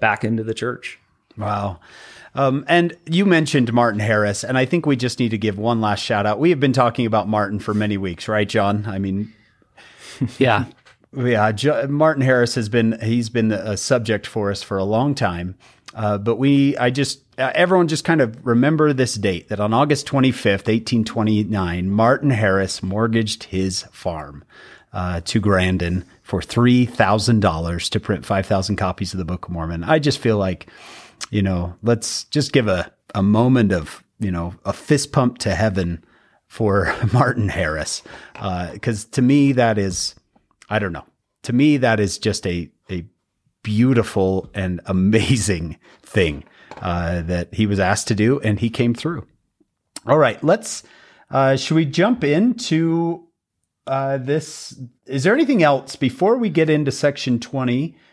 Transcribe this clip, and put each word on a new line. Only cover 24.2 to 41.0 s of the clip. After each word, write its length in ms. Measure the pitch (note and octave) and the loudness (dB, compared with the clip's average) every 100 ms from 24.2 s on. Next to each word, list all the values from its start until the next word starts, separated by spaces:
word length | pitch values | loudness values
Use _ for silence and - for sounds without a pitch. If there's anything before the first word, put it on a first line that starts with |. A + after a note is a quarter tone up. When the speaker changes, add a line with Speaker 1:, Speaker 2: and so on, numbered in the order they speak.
| C#2+ D2 - - - - _ | -10 -16 -20 -20 -20 -20 _
Speaker 2:
uh, 280 | F#2+ F2+ F2 | -6 -4 -6
to 180 | - A2+ | -2 0
Grandin 640 | G2+ F#2+ F#2 F#2 F2 F2+ - _ | 2 2 2 0 -2 -4 -6 _
for 220 | - F#2+ | -6 -6
three 420 | - A#2 A#2+ B2 A#2+ | -2 2 4 4 2
thousand 540 | - G2 G#2+ G2+ A2+ | 2 2 2 2 2
dollars 500 | G2 D#2+ E2+ F2 - | 2 0 -4 -4 -4
to 100 | G#2+ | -4
print 240 | - G2 | -2 -4
five 220 | - G2 F#2+ | -2 -2 0
thousand 300 | G2 F#2 G2+ | -2 0 -2
copies 400 | F#2+ - F#2 F#2 | -2 -4 -8 -6
of 20 | |
the 80 | E2 | -6
Book 200 | F2+ - | -6 -6
of 60 | |
Mormon. 320 | F2 E2 E2 | -8 -6 -6
I 140 | E2+ D#3+ | 0 2
just 220 | D3 C3 | 2 0
feel 180 | A#2+ G#2 | 0 2
like, 320 | F#2+ F2 - - - - - _ - | 0 -2 -10 -20 -20 -20 -20 _ -6
you 100 | G#2+ | 0
know, 340 | F#2+ F2+ F2 F2 | 0 0 -4 -4
let's 440 | A2 A#2 - - - | 0 0 -2 -8 -4
just 280 | D3 C#3+ | -2 2
give 140 | C#3 A2 | 2 2
a, 260 | F2+ - _ - G#2 | -2 -4 _ -8 -2
a 80 | |
moment 480 | G2 G#2+ B2+ B2+ G#2 | 2 4 4 4 2
of, 320 | F#2 D#2 - _ _ | 0 -4 -14 _ _
you 100 | G2+ | -4
know, 240 | F2 E2+ F2+ | -4 -6 -8
a 100 | F#2+ | -10
fist 380 | - - D3 - | -10 0 0 2
pump 280 | - B2 - | 0 0 -2
to 160 | G#2+ F2 | -4 0
heaven 500 | A2 F#2+ F2 E2+ - _ _ _ _ | 0 0 -2 -6 -12 _ _ _ _
for 500 | - G#2+ G2+ E2+ - | -4 0 0 0 -2
<laughs> 100 | G#2+ | 0
Martin 360 | A#2+ A#2+ A#2+ G2+ | 2 2 2 -2
Harris. 540 | E2+ D#2+ D#2 D2 - - - - - | -2 -2 -4 -6 -8 -12 -20 -20 -10
Uh, 420 | G2+ F2+ F2+ A2 | -6 -6 -6 -6
'cause 260 | B2+ G#2+ - | -4 -6 -4
to 180 | - | 0
me, 300 | B2 C#3+ C#3 | 4 4 4
that 260 | B2+ A#2 G#2+ | 4 2 2
is, 340 | G2 F2+ - - _ _ _ _ _ | -2 -2 -6 -8 _ _ _ _ _
I 80 | G#2+ | -4
don't 160 | G2 | -2
know. 120 | D#2 | -6